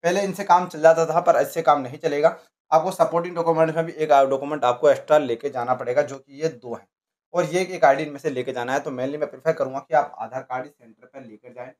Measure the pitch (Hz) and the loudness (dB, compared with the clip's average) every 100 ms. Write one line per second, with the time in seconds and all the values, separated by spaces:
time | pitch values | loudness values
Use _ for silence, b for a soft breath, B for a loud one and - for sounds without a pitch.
0 | 175 190 196 185 196 180 180 156 160 165 | 0 -2 -4 -6 4 4 4 4 6 6
1 | 160 165 170 131 143 165 160 143 127 147 | 2 2 2 2 0 0 2 2 0 -6
2 | 156 143 160 170 B _ _ 156 151 - | -4 2 0 0 B _ _ 2 2 0
3 | 127 170 175 170 165 160 160 156 165 165 | 0 0 -4 -4 0 2 2 0 -6 -4
4 | 156 143 135 135 143 151 123 120 151 135 | 2 4 4 0 -4 -2 -2 2 2 2
5 | - 151 135 117 143 127 120 123 123 131 | 2 2 2 -6 -6 -6 -4 -4 0 -2
6 | 135 135 _ 139 156 120 120 113 _ _ | -2 -8 _ -8 -8 -8 -14 -14 _ _
7 | _ _ _ 175 165 175 185 185 147 139 | _ _ _ -4 -2 -2 -4 2 2 2
8 | 151 139 156 127 123 127 120 139 147 127 | -2 -8 -6 -6 -6 -6 -4 -4 -4 -8
9 | 131 151 143 135 160 160 135 135 - 156 | -8 -6 -8 -6 -6 -4 -6 -6 -2 -2
10 | 135 - 113 131 - 127 - _ 117 110 | -2 -8 -12 -12 -10 -10 -10 _ _ _
11 | 123 135 120 107 123 110 123 | _ -20 -20 -20 -20 -20 -20